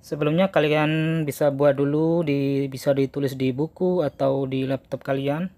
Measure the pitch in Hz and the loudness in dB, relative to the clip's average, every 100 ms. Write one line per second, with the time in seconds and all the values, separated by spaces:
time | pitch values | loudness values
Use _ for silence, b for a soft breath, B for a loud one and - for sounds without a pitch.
0 | - 151 151 160 190 170 151 151 151 156 | -8 -2 0 2 2 2 2 2 2 2
1 | 156 160 147 - 147 139 143 139 143 151 | 0 0 -2 0 0 4 2 4 0 2
2 | 160 170 165 139 139 139 139 131 - 139 | 2 0 0 0 0 0 -2 -4 0 0
3 | 135 - 139 131 131 127 156 - 180 180 | 0 -2 -4 -2 -2 -2 -6 -2 -2 0
4 | 147 - 135 139 135 131 131 135 - - | -2 -2 -2 0 -2 -4 -2 -4 -6 -10
5 | - 135 139 147 185 | -4 -2 -2 -4 -6